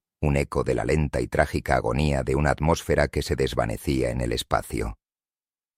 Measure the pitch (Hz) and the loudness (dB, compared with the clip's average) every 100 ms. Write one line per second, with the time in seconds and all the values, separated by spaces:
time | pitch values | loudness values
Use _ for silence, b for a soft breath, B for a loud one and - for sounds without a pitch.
0 | _ - 76 71 69 71 60 60 57 78 | _ -2 2 2 0 -2 0 0 0 2
1 | 73 64 62 - 78 - - 65 55 62 | 2 0 -2 0 0 0 0 0 0 0
2 | 76 67 64 69 73 64 76 82 - 73 | 2 2 0 0 2 2 2 0 2 2
3 | 73 76 - 67 65 62 55 53 - 67 | 2 0 -2 -2 -2 0 -2 -2 -2 0
4 | 62 60 58 60 - - - 57 53 - | 0 -2 -2 -4 0 -2 -2 -6 -6 -8
5 | _ _ _ _ _ _ _ | _ _ _ _ _ _ _